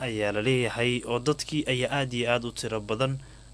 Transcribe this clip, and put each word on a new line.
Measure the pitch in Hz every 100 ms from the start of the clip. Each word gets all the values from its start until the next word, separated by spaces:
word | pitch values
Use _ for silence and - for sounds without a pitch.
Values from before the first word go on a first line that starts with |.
ayaa | 131 107 104
la | 104
leeyahay, | 117 127 117 117 123 123 -
oo | 120
dadkii | 127 147 - 151 131
ayaa | 127 123 143
aad | 131
iyo | 120 120
aad | 120
u | 117
tiro | - 113 110
badan. | 104 110 135 135 - - -